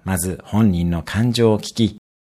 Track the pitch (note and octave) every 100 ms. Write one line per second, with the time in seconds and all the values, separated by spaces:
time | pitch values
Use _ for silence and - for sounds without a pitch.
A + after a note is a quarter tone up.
0 | F#2+ F2+ F2+ E2 - G#2 A2 F2 F2 E2
1 | - G#2 A#2+ A#2 A2+ G#2 - - G#2+ -
2 | _ _ _